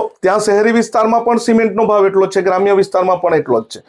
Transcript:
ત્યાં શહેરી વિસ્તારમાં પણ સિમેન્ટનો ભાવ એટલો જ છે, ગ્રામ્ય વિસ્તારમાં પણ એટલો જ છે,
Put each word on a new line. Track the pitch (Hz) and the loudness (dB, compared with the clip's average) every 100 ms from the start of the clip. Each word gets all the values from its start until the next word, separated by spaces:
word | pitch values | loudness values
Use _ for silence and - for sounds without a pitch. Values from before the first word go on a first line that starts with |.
| 214 - | -2 -4
ત્યાં | 185 208 | -2 0
શહેરી | 208 202 214 | 0 2 2
વિસ્તારમાં | 233 226 - 226 233 | 0 0 0 0 0
પણ | 233 233 | 0 -2
સિમેન્ટનો | 233 226 226 196 226 | 0 2 2 0 0
ભાવ | 208 196 | 2 2
એટલો | 190 190 | 0 -2
જ | |
છે, | 196 | -2
ગ્રામ્ય | 185 185 202 | 0 0 2
વિસ્તારમાં | 196 190 180 185 180 | 2 0 0 0 0
પણ | 175 | 0
એટલો | 160 - 117 | -2 0 -2
જ | |
છે, | 113 - | -2 -14